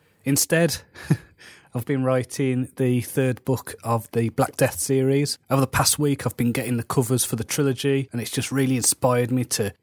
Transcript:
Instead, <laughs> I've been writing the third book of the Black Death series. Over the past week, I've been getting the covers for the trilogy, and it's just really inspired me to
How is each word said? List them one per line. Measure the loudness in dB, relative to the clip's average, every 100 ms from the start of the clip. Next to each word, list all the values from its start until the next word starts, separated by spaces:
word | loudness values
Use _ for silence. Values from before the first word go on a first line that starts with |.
| _ _ -2
Instead, | 0 2 4 2 0 -12 -6 -2
<laughs> | -2 -4 _ -20 -20 _ -6
I've | -2
been | 0
writing | 2 0 0 -2 0 0 -2 0
the | 0 2
third | 0 0 0 0 -2
book | -2 -4 -10
of | -2 -2 -2
the | -2 0
Black | 0 0 2
Death | 0 0
series. | 0 2 2 2 0 -4 -2
Over | 0
the | 2
past | 2 0 2
week, | 0 0 -2
I've | -2
been | -2
getting | -2 -2 -4
the |
covers | -2 -2 0 0
for | -2 -4
the |
trilogy, | -4 -2 0 0 0 -2 -2
and | -6
it's | -6
just | -4 -2
really | 0 0 0
inspired | 0 2 2 2 2
me | 0 -2
to | -2 -4 -6